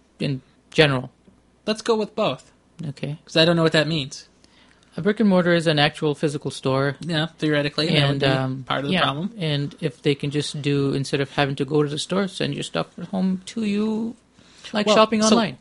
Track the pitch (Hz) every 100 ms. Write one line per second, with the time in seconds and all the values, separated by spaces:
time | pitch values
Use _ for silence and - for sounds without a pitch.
0 | _ - - 131 _ _ _ - 151 131
1 | 131 _ _ _ _ _ - 214 - 220
2 | 202 - 190 131 - _ _ - 156 -
3 | 143 151 - 160 165 170 160 156 147 160
4 | 131 - - _ _ _ _ _ _ -
5 | 185 208 208 180 170 170 160 151 151 -
6 | 156 143 156 147 139 - 135 131 139 131
7 | 160 156 160 - 151 147 143 - 151 156
8 | 139 139 139 131 131 131 127 135 139 143
9 | 139 139 196 214 160 143 143 - 160 -
10 | 156 139 143 147 - 151 143 143 139 139
11 | 135 139 139 - 143 139 131 151 147 151
12 | - 185 190 - 139 143 - 165 165 -
13 | 175 190 190 185 - 233 214 202 220 220
14 | 226 - _ _ _ - - 220 208 214
15 | 214 220 220 226 185 131